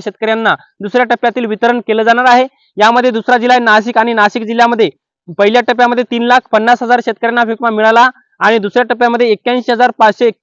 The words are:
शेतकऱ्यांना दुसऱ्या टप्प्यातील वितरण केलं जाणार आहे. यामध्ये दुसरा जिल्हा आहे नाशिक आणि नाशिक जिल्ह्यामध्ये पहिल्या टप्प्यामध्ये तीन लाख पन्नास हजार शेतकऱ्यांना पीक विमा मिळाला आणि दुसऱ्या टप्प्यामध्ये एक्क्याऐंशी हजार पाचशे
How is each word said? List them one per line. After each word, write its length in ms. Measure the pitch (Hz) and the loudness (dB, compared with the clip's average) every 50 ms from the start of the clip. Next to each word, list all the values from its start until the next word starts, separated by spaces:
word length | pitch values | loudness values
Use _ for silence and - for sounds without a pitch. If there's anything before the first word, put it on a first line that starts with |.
| - | -4
शेतकऱ्यांना 520 | 214 190 - 226 214 220 226 226 208 156 - _ _ _ - | -4 -10 -6 -4 -4 -4 -2 -2 -2 -2 -4 _ _ _ -12
दुसऱ्या 240 | 190 208 - 240 254 | -12 -4 -2 -2 0
टप्प्यातील 420 | 226 240 220 - 240 - 254 240 | 0 -2 -2 -2 -4 -4 -4 -6
वितरण 340 | 208 214 202 - 240 240 240 | -6 -4 -2 0 0 0 -2
केलं 220 | 202 - 214 220 220 | -2 -2 -2 0 2
जाणार 220 | 226 233 240 254 254 | 2 2 2 2 2
आहे. 180 | 247 247 254 269 _ _ _ _ - | 2 2 2 -2 _ _ _ _ -2
यामध्ये 340 | 190 208 220 233 247 240 254 | 0 2 2 2 2 0 0
दुसरा 260 | 214 226 - - 247 | -2 -2 -2 0 0
जिल्हा 200 | 240 226 247 254 | 0 2 2 2
आहे 80 | 247 240 | 2 4
नाशिक 340 | 226 214 214 202 240 233 233 | 2 2 2 2 0 -2 0
आणि 140 | 220 240 233 | 0 0 0
नाशिक 300 | 214 208 208 - 240 214 | 0 0 0 0 -4 -6
जिल्ह्यामध्ये 480 | 208 233 233 240 240 240 220 220 151 - _ _ _ _ _ _ - 165 - | -4 0 0 0 0 2 0 0 -2 -2 _ _ _ _ _ _ -14 -2 0
पहिल्या 240 | 202 202 220 247 233 277 | 0 2 2 0 0 0
टप्प्यामध्ये 360 | 240 233 247 240 240 240 247 - | 0 0 0 0 0 -2 -4 -4
तीन 120 | 240 233 233 | -4 -4 0
लाख 160 | 240 247 254 - - - | 2 0 0 0 0 -2
पन्नास 300 | 214 220 233 240 - 247 | 0 2 2 0 0 0
हजार 180 | 226 247 240 - | 0 0 0 0
शेतकऱ्यांना 380 | 226 220 - - 233 233 233 233 | -4 -6 -4 -4 -2 0 0 -2
पीक 140 | 220 226 - 240 | -2 -4 -4 -4
विमा 80 | 233 | -4
मिळाला 380 | 220 214 214 220 226 233 247 254 247 _ _ _ _ - | -2 0 0 2 4 4 2 2 0 _ _ _ _ -4
आणि 200 | 180 208 226 226 | -2 0 0 0
दुसऱ्या 260 | 196 202 - 247 247 | -2 -2 -2 -2 -2
टप्प्यामध्ये 440 | 226 247 226 247 240 233 233 247 233 | -2 -2 -2 0 0 0 0 0 0
एक्क्याऐंशी 440 | 208 - - 240 247 254 233 - 240 | 0 -2 -2 -4 -4 -4 -2 -4 -2
हजार 180 | 220 247 240 - - | 0 0 0 2 2
पाचशे 320 | 220 214 202 - 240 233 - _ | 2 2 2 2 0 -2 -2 _